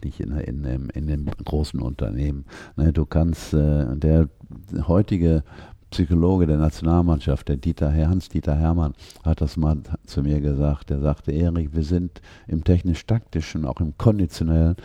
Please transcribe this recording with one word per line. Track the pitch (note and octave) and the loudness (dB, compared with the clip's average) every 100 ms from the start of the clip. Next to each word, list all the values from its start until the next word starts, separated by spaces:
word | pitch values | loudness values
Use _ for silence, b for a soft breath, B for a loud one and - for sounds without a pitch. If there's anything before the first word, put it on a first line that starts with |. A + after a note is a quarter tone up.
nicht | - - | -10 -8
in, | - | -6
in | D2 - C2+ | -6 -6 -6
dem, | C#2+ C2 C2+ | -4 -6 -6
in | - D2+ | -6 -4
dem | D2 C#2+ - | -4 -4 -8
großen | - D2+ D2+ C2 | -4 -4 -2 -4
Unternehmen. | B1 C2 G#1+ A#1 D2 C#2 - B B - | -6 -4 -6 -4 -4 -4 -10 B B 0
Ne, | D#2 | 2
du | D2+ D2+ | 2 0
kannst, | D#2+ E2+ D#2+ - | 2 0 -2 -2
äh, | D#2 D2+ D2 B1 C#2+ | 2 2 2 0 0
der | D#2 D#2+ D2+ - - - - E2 D#2 | 4 4 2 -2 -20 -20 -10 -4 0
heutige | F2 G#2+ F#2+ E2+ D#2+ - B B B - | 2 2 2 4 2 0 B B B -8
Psychologe | - D#2+ E2+ E2+ F#2+ E2 | -2 2 4 4 4 4
der | D2+ | 4
Nationalmannschaft, | D#2 - E2 E2+ F2 D2+ - C2+ - | 2 0 2 2 4 0 0 -2 -2
der | C#2 | -4
Dieter | E2+ - D2+ | -2 -2 0
Her-, | D2+ D#2 | 2 2
Hans-Dieter | F#2 - E2+ D2+ | 0 -2 -4 0
Hermann, | D2 D#2+ E2+ D2+ - B B | 0 2 2 0 -4 B B
hat | E2 D#2 | -2 0
das | D2+ E2 | 0 0
mal | D#2 D#2 - - - | 0 0 -4 -10 -8
zu | - | -4
mir | C#2+ D2 | 0 0
gesagt. | D2 C#2 D2 C#2+ - | 0 0 0 -2 -4
Der | C#2+ | -2
sagte: | D2 C#2+ - | -2 -2 -2
„Erik, | D2+ E2+ E2+ D2+ | 0 0 0 -2
wir | D#2+ | -2
sind | D2+ F2 F2+ - B B B | 0 0 -2 -8 B B B
im | D#2+ | -2
technisch-taktischen, | D#2 F2 F2+ D#2 - A2+ - E2 - D#2+ | 2 2 2 -2 0 -2 -2 -6 -6 -6
auch | C#2 - | -4 -4
im | D#2+ - | -4 2
konditionellen, | A#2+ G#2+ F2 - E2 D#2+ E2 F2 | 2 4 0 -2 2 4 4 0